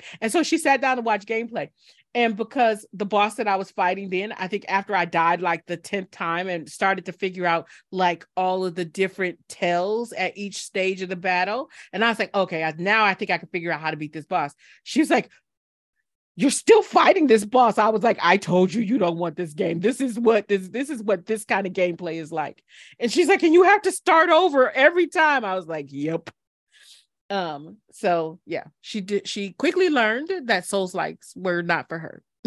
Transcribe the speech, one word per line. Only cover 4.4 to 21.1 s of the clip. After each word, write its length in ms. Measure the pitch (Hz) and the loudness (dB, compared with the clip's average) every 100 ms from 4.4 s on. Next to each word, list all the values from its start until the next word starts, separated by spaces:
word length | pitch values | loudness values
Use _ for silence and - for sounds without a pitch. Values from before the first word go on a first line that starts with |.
| 185 | -6
think 180 | 202 - | -8 -2
after 260 | 190 196 | -4 -2
I 120 | 190 170 | -2 0
died, 340 | 170 165 175 | 2 2 2
like, 240 | 180 170 | -2 -4
the 140 | - 170 | -6 -12
tenth 320 | - 202 185 | -8 -8 -8
time 380 | - 170 170 190 | -8 -6 -4 -4
and 200 | 175 156 | -6 -8
started 380 | - 196 190 180 | -2 0 0 -6
to 60 | |
figure 340 | - 190 180 175 | -8 -8 -2 0
out, 200 | 165 - - - | 0 -2 -20 -10
like, 360 | 185 180 165 - - | 0 0 0 -6 -2
all 300 | 185 185 185 | -2 -2 -4
of 80 | |
the 100 | 170 | -6
different 540 | 165 190 190 190 180 - _ | -8 -2 -4 -2 -6 -6 _
tells 640 | - 175 175 190 220 233 | -4 -2 0 0 -4 -6
at 240 | - 185 - | -6 -6 -6
each 220 | 202 - | -10 -10
stage 420 | - 196 190 190 | -8 -4 -2 -4
of 80 | 185 | -6
the 80 | 185 | -6
battle. 540 | 185 180 185 233 320 - - | -2 0 0 -4 -8 -16 -12
And 140 | 185 | -2
I 60 | 226 | -2
was 80 | 214 | 0
like, 160 | 190 | -2
"Okay, 280 | 202 180 160 | -2 -2 -2
I, 120 | 160 156 | -4 -4
now 280 | 185 220 208 | 0 2 2
I 80 | |
think 160 | 185 196 | 0 -2
I 80 | 170 | -4
can 100 | 175 | -4
figure 240 | 175 170 | -8 -4
out 80 | 151 | -4
how 100 | 156 | -4
to 60 | 151 | -6
beat 160 | 151 | -10
this 140 | 160 143 | -12 -4
boss." 260 | 180 143 _ _ _ | -2 -2 _ _ _
She 180 | - - | -4 0
was 80 | 302 | 2
like, 220 | 277 - _ _ _ _ _ _ _ _ _ _ - | 2 0 _ _ _ _ _ _ _ _ _ _ -2
"You're 140 | 262 | 0
still 320 | - - 440 | 0 6 6
fighting 460 | - 330 330 381 285 | 6 4 4 4 6
this 180 | 220 208 | 4 4
boss." 320 | 254 233 208 | 4 4 4
I 100 | 214 | 2
was 140 | 220 | 2
like, 160 | 226 196 | 0 2
"I 160 | 170 196 | 4 2
told 380 | - 180 185 | 4 2 2
you, 80 | 226 | 0
you 160 | 202 247 | -2 0
don't 180 | 175 170 | 0 0
want 200 | 170 170 | -4 -6
this 180 | 165 | -10
game. 260 | 151 175 170 | -4 -4 0
This 220 | 202 254 | -2 0
is 180 | 269 226 | -4 0
what 280 | 226 220 208 | 2 2 2
this, 200 | 202 185 | -2 -2
this 220 | 226 285 | -8 -6
is 120 | 254 | -6
what 220 | 208 | -2